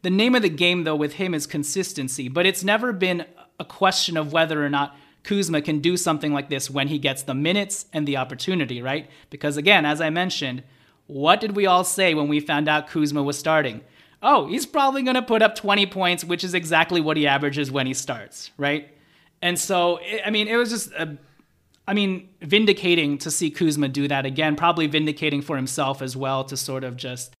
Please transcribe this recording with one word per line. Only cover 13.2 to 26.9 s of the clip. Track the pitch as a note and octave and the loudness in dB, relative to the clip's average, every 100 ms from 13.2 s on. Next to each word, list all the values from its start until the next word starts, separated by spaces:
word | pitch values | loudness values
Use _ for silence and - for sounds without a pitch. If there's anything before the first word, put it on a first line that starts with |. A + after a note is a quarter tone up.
was | C#3+ C#3+ | -2 -2
starting? | D#3+ D#3 C#3 G#2+ - _ _ _ | 2 2 2 -4 -16 _ _ _
"Oh, | A3 C4+ D3 | 4 4 2
he's | A3+ D4 | -4 -2
probably | D4+ C4+ C4+ | 2 2 2
gonna | B3+ B3 | 0 0
put | A#3+ A3+ | 2 4
up | G#3+ A3 | 4 2
twenty | G#3 G3+ G3 | 0 2 2
points, | F#3+ F3+ F3 | 0 0 0
which | E3 F3 | -2 -4
is | F#3 | -2
exactly | F3 E3 D#3+ E3 F3 | -2 2 4 4 2
what | D3+ D#3 | 2 2
he | D3 | 2
averages | C#3 C#3+ C#3 C#3 | 2 0 -2 -2
when | C#3 C3 | -2 -2
he | |
starts," | B2+ - A#2 G2+ - - - | -4 -6 -8 -10 -18 -20 -4
right? | C#3+ D3+ D3 _ _ _ _ _ | -2 -2 -6 _ _ _ _ _
And | F3 F3 | -4 -2
so, | - F#3 F3 E3+ | 0 2 2 0
it, | - G#3+ G3 | -4 -6 -2
I | |
mean, | G#3+ G#3+ | 0 2
it | A3+ | 0
was | A#3+ | 0
just, | A3+ - | -2 -6
a, | - D#3+ D3 _ _ _ _ _ _ - | -8 -8 -8 _ _ _ _ _ _ -4
I | |
mean, | G3+ G3 F#3 - _ | -2 0 -4 -10 _
vindicating | D#3 G3+ G#3+ G3+ F#3 E3+ D3 C#3+ | -4 0 2 0 2 0 0 -4
to | D#3+ | -4
see | D3+ E3 | -4 -4
Kuzma | D3+ E3 D3 C#3 | -2 -2 0 -2
do | C3+ C#3+ | -2 -2
that | C#3+ C3+ | -2 -2
again, | C3+ D#3 D3 | -2 -2 2
probably | E3+ E3+ D#3 | 2 2 0
vindicating | D#3 D#3 D3 D#3 C#3+ | 0 -2 -2 -2 -2
for | C#3+ C#3+ | -4 -4
himself | B2+ - C3+ C3+ | -4 -2 -2 -2
as | C3 B2+ | -6 -6
well | C3+ C3+ C3+ | -4 -4 -4
to | C3+ | -8
sort | - C3 | -6 -6
of | C3 | -8